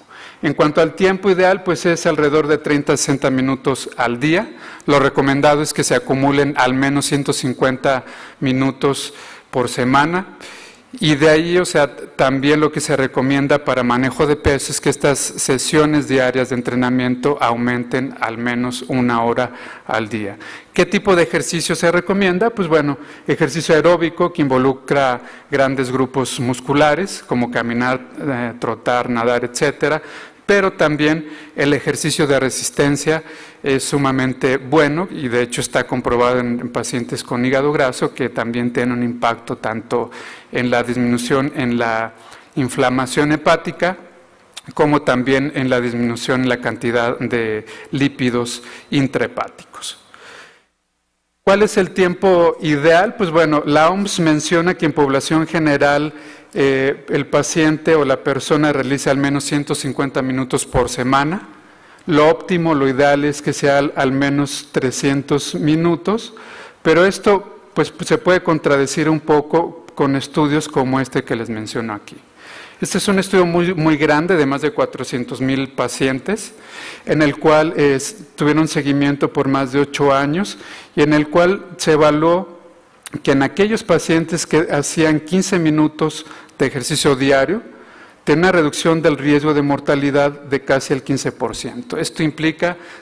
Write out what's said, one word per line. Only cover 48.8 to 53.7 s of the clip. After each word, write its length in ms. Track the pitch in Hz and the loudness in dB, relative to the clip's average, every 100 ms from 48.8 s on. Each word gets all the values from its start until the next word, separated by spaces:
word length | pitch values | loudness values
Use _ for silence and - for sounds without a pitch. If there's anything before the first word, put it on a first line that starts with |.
| - | -4
intrahepáticos. 1080 | 147 135 139 117 - - - - - - - _ - - - - _ _ _ _ _ _ _ _ _ | -2 0 0 -4 -4 -10 -12 -20 -16 -14 -16 _ -20 -20 -20 -20 _ _ _ _ _ _ _ _ _
¿Cuál 200 | - 196 | 2 4
es 140 | 214 214 | 4 2
el 140 | 185 | 0
tiempo 640 | - 180 180 190 180 170 165 | 2 0 2 4 6 4 2
ideal? 540 | 156 147 156 165 214 - | 0 2 4 4 4 -2
Pues 140 | 180 | 0
bueno, 320 | 160 156 147 | 2 2 2
la 240 | 147 | 2